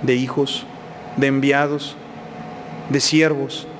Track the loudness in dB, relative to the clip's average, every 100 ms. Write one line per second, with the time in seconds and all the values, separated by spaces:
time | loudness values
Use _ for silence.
0 | 2 2 2 0 0 -2 -8 -14 -16 -14
1 | -8 2 4 4 4 4 4 0 -6 -12
2 | -16 -14 -14 -14 -12 -12 -12 -12 -2 2
3 | 4 6 6 4 -2 -6 -12